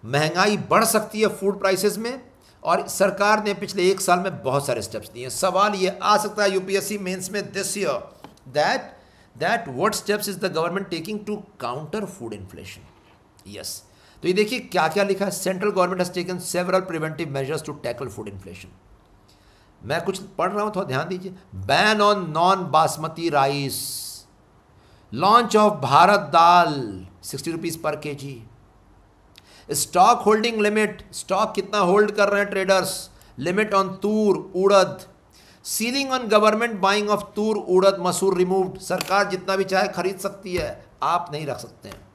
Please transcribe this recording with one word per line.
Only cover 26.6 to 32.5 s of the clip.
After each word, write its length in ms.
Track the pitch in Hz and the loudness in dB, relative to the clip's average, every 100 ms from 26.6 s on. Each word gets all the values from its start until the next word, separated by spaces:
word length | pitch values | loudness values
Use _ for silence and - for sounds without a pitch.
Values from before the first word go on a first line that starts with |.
| 170 143 117 92 92 - | 4 0 -6 -10 -14 -18
सिक्सटी 300 | - 139 160 | -14 -10 -8
रुपीज 300 | 160 165 143 | -6 -6 -6
per 120 | 156 147 151 | -6 -6 -8
K 80 | 143 | -10
G, 120 | 139 127 113 - _ _ _ _ _ _ _ - _ - - | -12 -14 -18 -20 _ _ _ _ _ _ _ -20 _ -20 -8
स्टॉक 460 | 147 - 175 196 233 | -6 -2 4 6 6
होल्डिंग 420 | 202 214 233 226 | 4 2 2 0
लिमिट, 540 | 208 208 208 - - | 0 2 -2 -4 -14
स्टॉक 400 | - - 196 214 | -14 -4 0 0
कितना 240 | - 185 214 | -2 -4 0
होल्ड 320 | 180 202 208 | 4 4 4
कर 180 | 202 202 | 4 2
रहे 120 | 202 | 2
हैं 100 | 202 | 0